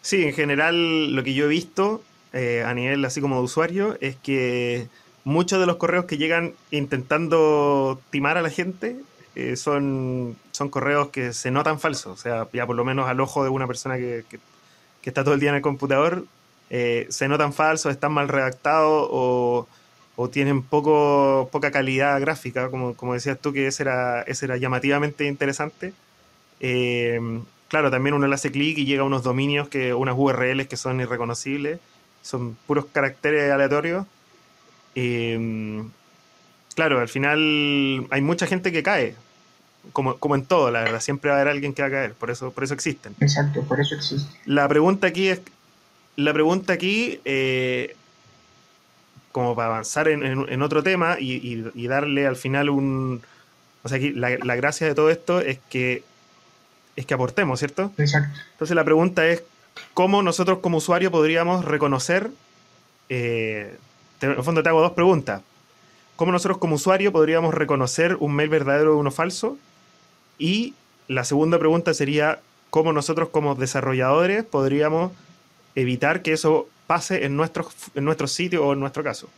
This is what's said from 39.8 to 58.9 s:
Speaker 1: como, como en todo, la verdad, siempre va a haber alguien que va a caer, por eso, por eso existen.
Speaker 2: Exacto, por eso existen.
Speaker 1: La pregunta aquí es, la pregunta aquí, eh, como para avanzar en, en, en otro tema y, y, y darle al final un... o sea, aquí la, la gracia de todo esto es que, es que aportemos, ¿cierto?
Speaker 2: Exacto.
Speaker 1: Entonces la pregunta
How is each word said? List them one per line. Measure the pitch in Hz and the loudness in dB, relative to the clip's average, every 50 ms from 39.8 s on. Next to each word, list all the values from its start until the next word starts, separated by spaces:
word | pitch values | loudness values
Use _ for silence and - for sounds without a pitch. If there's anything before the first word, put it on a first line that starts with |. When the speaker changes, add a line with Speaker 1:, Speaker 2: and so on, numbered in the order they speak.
| _ - | _ -8
Speaker 1:
como, | - - 135 131 131 | -6 -2 -2 -2 -4
como | - - 147 143 | -2 0 0 0
en | 139 131 | 0 0
todo, | - 185 170 143 123 | 2 2 4 4 4
la | 117 117 | 2 0
verdad, | 113 113 113 113 | 0 0 -2 -4
siempre | - - 139 139 - 147 | -4 -4 -6 -2 0 2
va | 143 | 2
a | 139 | 4
haber | 139 143 | 4 2
alguien | 147 143 139 143 135 | 0 -2 -4 -6 -4
que | 139 | -2
va | 139 135 | -2 -2
a | |
caer, | 135 135 135 107 110 | -2 -2 -4 -4 -6
por | _ - 117 | _ -8 -8
eso, | 123 120 131 127 | -6 -6 -8 -10
por | 123 - 135 | -6 -6 -6
eso | 127 | -6
existen. | 143 - - 165 135 - - 104 104 - | -6 -4 -4 -6 -6 -6 -12 -20 -4 0
Speaker 2:
Exacto, | 147 143 - 143 143 143 - 120 | 0 2 2 2 0 0 -2 -4
por | 139 - 127 131 | -4 -2 0 0
eso | 143 147 151 | 0 -2 -2
existen. | - - - 135 143 143 - - - - | -6 -6 -4 -4 -4 -6 -8 -12 -16 -6
Speaker 1:
La | - 139 143 143 139 | -2 2 2 2 4
pregunta | 143 147 156 180 196 196 196 | 4 4 4 4 2 2 0
aquí | 185 165 175 190 190 | -2 0 0 0 0
es, | 185 185 185 - - _ _ _ _ _ _ _ _ _ _ _ _ | 0 -2 -6 -18 -20 _ _ _ _ _ _ _ _ _ _ _ _
la | - 143 151 147 | -2 0 0 2
pregunta | 151 151 160 175 190 185 - 185 | 4 4 4 2 0 0 -2 -2
aquí, | 170 170 185 202 220 240 - - - - | 0 0 0 0 0 0 -2 -4 -8 -6
eh, | 135 139 135 131 131 131 131 127 127 127 123 123 - - _ _ _ _ _ _ - _ _ _ _ _ _ _ _ _ _ _ _ _ _ _ _ _ - _ _ | -2 -2 0 0 0 0 0 0 0 -2 -2 -4 -8 -10 _ _ _ _ _ _ -20 _ _ _ _ _ _ _ _ _ _ _ _ _ _ _ _ _ -20 _ _
como | _ 131 123 120 120 | _ -2 0 0 0
para | 110 117 113 | 0 0 -2
avanzar | 113 113 110 - - 147 156 156 | -2 -2 -4 -4 -2 2 2 2
en, | 156 147 139 | 2 2 0
en, | 135 131 135 135 | -2 -2 -2 -4
en | - 127 127 | -4 -2 -2
otro | 143 147 - 156 | -2 0 0 0
tema | 143 185 190 180 170 165 175 - | 2 2 0 2 0 0 0 -2
y, | 135 127 127 | -4 -6 -6
y, | 127 - 123 120 113 110 113 - | -6 -6 -8 -8 -8 -8 -10 -10
y | 120 117 | -8 -4
darle | 120 131 139 143 147 139 139 143 | -2 0 0 0 0 0 2 2
al | 139 127 | 0 0
final | 127 - 131 131 139 143 147 | -2 -4 -2 0 0 2 2
un... | 143 139 139 139 135 131 131 131 127 117 - - - - - _ _ _ _ _ _ _ | 2 2 0 0 -2 -2 -2 -4 -6 -8 -10 -18 -20 -20 -20 _ _ _ _ _ _ _
o | _ 117 | _ -4
sea, | 135 | -2
aquí | 131 131 147 | -2 -2 -2
la, | - 120 123 123 123 | -2 -2 -2 -2 -2
la | 127 - 123 123 | -2 -2 -2 -2
gracia | 120 127 147 147 - 165 | 2 0 0 0 0 -2
de | 156 143 | 0 2
todo | 143 151 156 | 4 4 4
esto | 160 165 - - 175 180 | 4 2 0 0 0 0
es | - - 135 131 _ _ | 2 -2 -4 -6 _ _
que, | - 131 127 127 123 120 - _ _ _ _ _ _ _ _ _ _ _ _ _ _ _ _ _ _ | -4 -2 -2 0 -2 -4 -6 _ _ _ _ _ _ _ _ _ _ _ _ _ _ _ _ _ _
es | - 131 | -14 -4
que | - 143 | -4 -2
aportemos, | 123 127 120 - - 202 151 127 127 | -2 -2 -2 0 0 0 0 0 -2
¿cierto? | 147 143 - - 190 202 196 | -4 -4 -4 -4 -4 -4 0
Speaker 2:
Exacto. | - 147 143 143 151 143 143 143 - - - | 0 2 2 4 2 0 0 -6 -12 -16 -20
Speaker 1:
Entonces | _ _ 160 156 175 | _ _ -4 0 2
la | 170 156 | 2 4
pregunta | 165 | 6